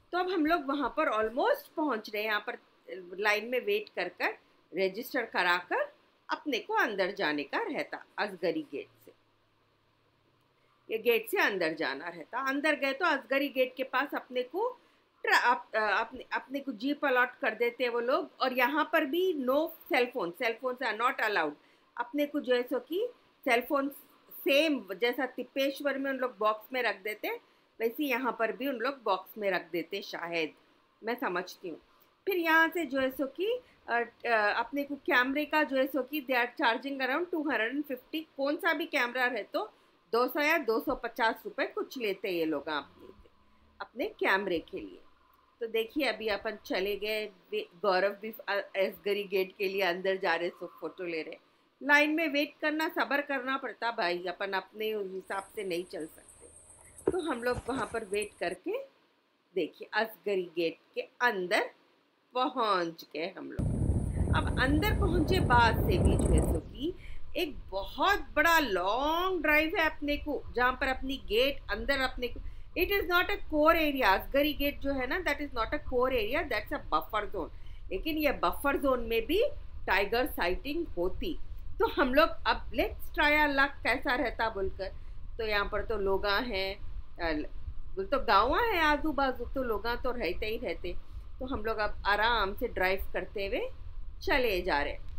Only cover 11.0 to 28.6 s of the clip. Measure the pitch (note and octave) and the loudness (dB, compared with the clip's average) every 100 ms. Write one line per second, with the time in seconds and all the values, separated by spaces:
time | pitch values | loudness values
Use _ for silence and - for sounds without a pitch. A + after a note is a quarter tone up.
11 | A#3 A3+ A3 F#4 D4+ A3+ E3 D#3+ C#3+ C3+ | 2 2 2 0 2 2 0 0 -2 -4
12 | E3+ E3+ D3+ A3+ C4+ C4+ D4+ D4 C4+ C4+ | -8 -12 -8 -4 -2 0 0 2 0 0
13 | F4 C#4+ - C4+ C#4+ C4+ B3+ - C4 C4 | 2 0 0 0 0 0 0 -2 -4 -2
14 | C#4+ C#4 - B3 B3 E4+ A#4+ - _ _ | -2 -4 -6 -6 -4 -2 -2 -4 _ _
15 | _ _ A4 F4 F#3 - - G#3+ G#3+ G3 | _ _ 2 4 4 2 0 0 2 2
16 | A3+ B3+ - A3 - C4+ C4+ G#3+ B3+ C#4+ | -2 -6 -8 -8 -6 -8 -6 -4 -4 0
17 | C#4+ B3 B3 - A#3+ G#3+ A#3+ A#3 B3 A#3 | 2 4 2 0 -4 0 -2 0 -2 0
18 | A#3+ D4+ D4+ - B3+ B3 B3 D4 D#4 E4 | 0 0 -2 -2 0 2 2 2 2 2
19 | D#4 E4 F#4 D#4 B3 C#4 D#4+ - - C#4+ | 2 0 0 0 2 2 0 -4 -2 2
20 | B3 B3 F3 F3 A#3 A3+ C4 B3 B3+ G#3 | 2 0 -6 -2 -4 -2 -4 -4 -4 0
21 | B3 C4+ A3+ G3 D#3 D3 _ _ _ - | 0 0 0 2 0 -2 _ _ _ -8
22 | A#3+ C#4+ D4 D4 A#3 B3 B3 B3+ - F4 | -4 -2 0 0 2 0 2 -4 -4 -2
23 | A#4+ - _ _ - A#3+ B3 C#4+ C#4 - | -4 -6 _ _ 2 2 2 0 0 -6
24 | - _ _ - - C#4 D#4+ C4+ F#3+ F#3+ | -18 _ _ -4 2 4 4 2 -4 -2
25 | A#3+ B3+ B3+ - B3 - C#4 C#4 C#4+ C4+ | 0 0 -4 -6 -6 -2 -2 0 -2 -2
26 | C#4 C4 B3 G3+ G#3+ G#3+ - B3+ A#3 G3 | -2 -2 -4 0 0 0 -4 -2 -2 -2
27 | G3 G#3+ E4+ A#4+ - _ _ - A3+ A#3 | -6 -6 -6 -6 -10 _ _ -4 -4 0
28 | D4 A#3+ C4 A3 A3 G3 | 0 0 0 0 -2 -2